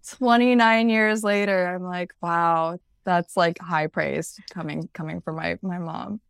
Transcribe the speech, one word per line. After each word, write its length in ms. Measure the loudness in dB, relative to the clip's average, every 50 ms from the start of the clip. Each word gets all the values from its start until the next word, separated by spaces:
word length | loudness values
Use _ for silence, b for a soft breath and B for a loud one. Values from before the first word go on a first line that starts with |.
| _
twenty-nine 800 | -20 -8 -2 2 4 6 6 6 6 6 6 6 6 4 4 4 2
years 340 | 4 4 4 2 2 0 0
later, 440 | 0 0 2 2 2 0 0 0
I'm 160 | -2 -4 -6 -8
like, 300 | -8 -6 -6 -6 -8 -10 _
"Wow, 560 | -4 -2 0 2 2 2 2 2 0 -2 -4 -8 _ _ _ _ _
that's, 300 | 0 0 0 0 _ 0
like, 240 | 2 2 2 2 -4
high 280 | -8 -2 -2 -2 -2
praise 520 | -2 _ -4 -4 -2 -4 -4 -6 -8 -12 -18 -20 -16
coming, 380 | -12 -10 -10 -8 -8 -8 -10 -10 _
coming 280 | -12 -10 -10 -10 -10
from 140 | -10 -10 -10
my, 220 | -6 -6 -6 -6 -6
my 160 | -6 -8 -8 -6
mom." 420 | -8 -8 -8 -10 -8 -8 -10 -12 _ _